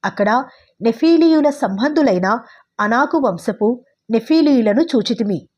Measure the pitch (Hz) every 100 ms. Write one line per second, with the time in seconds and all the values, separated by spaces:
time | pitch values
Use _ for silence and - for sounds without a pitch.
0 | 196 - 254 240 262 _ _ _ 226 226
1 | 320 330 330 311 294 285 220 196 277 302
2 | 277 185 190 233 - - _ - 208 233
3 | 302 330 254 170 - - 214 247 _ _
4 | _ 226 226 320 302 262 214 208 330 247
5 | - 226 208 175 -